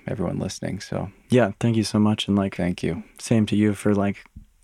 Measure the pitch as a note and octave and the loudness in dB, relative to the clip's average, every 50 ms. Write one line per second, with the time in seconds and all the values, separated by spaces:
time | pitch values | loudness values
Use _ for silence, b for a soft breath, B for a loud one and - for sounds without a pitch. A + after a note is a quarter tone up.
0 | - - - - F2+ - F#2+ F#2+ F#2+ F#2+ - - - E2 E2+ G2 - - - F#2+ | -8 -8 -6 -4 -4 -4 -2 -4 -4 -6 -6 -6 -8 -8 -8 -8 -8 -8 -6 -6
1 | F#2 F#2+ - _ _ _ A#2 B2+ A#2 G2 G#2 - - A#2+ A2+ A2+ G#2+ - - G#2+ | -6 -8 -10 _ _ _ 2 4 4 2 0 -2 0 0 2 2 0 2 2 2
2 | G#2+ G#2+ G#2+ - - - G2+ G2+ G2 G2 - - F#2 F2 F2+ - - E2+ E2+ - | 4 4 2 0 0 0 2 2 2 0 -2 -2 -2 -2 -2 -2 -4 -4 -4 -6
3 | - - _ - - - A#2+ A2+ G#2+ G2+ - G2+ G#2 G#2+ G2+ - - G#2 G#2 G2+ | -8 -14 _ -16 -2 0 2 2 2 2 2 2 2 2 2 0 0 0 2 2
4 | G2 G2+ G2 - - - _ - - - _ _ | 0 0 -2 -6 -12 -20 _ -20 -20 -20 _ _